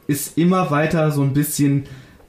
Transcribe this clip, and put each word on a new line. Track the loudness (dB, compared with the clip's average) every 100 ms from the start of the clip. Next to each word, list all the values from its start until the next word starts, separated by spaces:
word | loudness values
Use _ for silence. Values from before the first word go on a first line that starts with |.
| -6
ist | -4 -4 0
immer | 2 2 0
weiter | 0 0 0 0
so | 0
ein | 0
bisschen | 0 -2 0 2 0 -4 -14 -20 -20